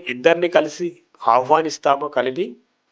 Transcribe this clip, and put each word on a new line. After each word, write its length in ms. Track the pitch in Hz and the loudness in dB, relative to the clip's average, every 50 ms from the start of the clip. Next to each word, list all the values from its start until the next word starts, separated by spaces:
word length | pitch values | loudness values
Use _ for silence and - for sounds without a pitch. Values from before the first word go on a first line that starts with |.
| 175 - 123 | -4 -10 -6
ఇద్దరిని 360 | 123 127 165 170 170 175 170 165 | 2 2 2 4 4 0 2 2
కలిసి 300 | 156 151 147 - - 175 170 - _ _ _ _ - - 120 117 | 0 0 0 -4 -6 -8 -8 -8 _ _ _ _ -4 0 2 2
ఆహ్వానిస్తామో 760 | 127 127 131 151 160 160 156 143 - - 147 139 139 143 143 - | 2 4 2 2 2 0 -2 -6 -2 0 0 0 0 -2 -4 -4
కలిపి, 280 | 131 123 131 131 165 202 247 - _ _ _ _ _ _ _ | -2 -2 -2 -4 -6 -8 -8 -8 _ _ _ _ _ _ _